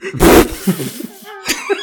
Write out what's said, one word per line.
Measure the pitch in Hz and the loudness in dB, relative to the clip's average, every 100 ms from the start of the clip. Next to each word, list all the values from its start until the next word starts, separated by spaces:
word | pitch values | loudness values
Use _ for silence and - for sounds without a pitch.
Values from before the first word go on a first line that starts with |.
| 381 | -10
<laughs> | - - - - - - - - - - 403 415 403 392 - - 381 | 2 6 6 4 -2 -4 -2 -6 -8 -14 -16 -18 -12 -8 -8 -4 -6